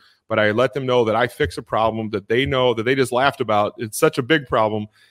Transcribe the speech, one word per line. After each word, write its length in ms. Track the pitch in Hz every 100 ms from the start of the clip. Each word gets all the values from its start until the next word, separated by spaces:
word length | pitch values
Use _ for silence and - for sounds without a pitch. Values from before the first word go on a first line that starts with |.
| _ _ -
but 120 | 110
I 100 | 107
let 240 | 107 131
them 140 | 143 127
know 160 | 123 110
that 100 | 110
I 120 | 123
fix 320 | - 147 -
a 20 |
problem 480 | 117 113 113 110 110
that 180 | 107 98
they 200 | 120 139
know 260 | 131 127
that 100 | 113
they 120 | 113 135
just 160 | 123
laughed 280 | 123 139 -
about. 360 | 110 104 104 -
It's 220 | 110 -
such 180 | 160 151
a 60 |
big 240 | 120 156 139
problem 400 | 123 110 107 107 _ _